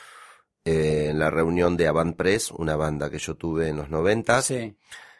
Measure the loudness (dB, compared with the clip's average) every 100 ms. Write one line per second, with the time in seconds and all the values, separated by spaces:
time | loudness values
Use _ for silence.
0 | -20 -20 -20 -20 _ _ 0 2 2 2
1 | 0 0 0 2 2 2 2 4 2 2
2 | 0 0 0 0 -2 -4 -2 0 -2 -2
3 | -6 -6 -10 -6 -4 -2 -2 -4 -4 0
4 | 0 2 2 2 0 -4 -8 -14 -20 -20
5 | -20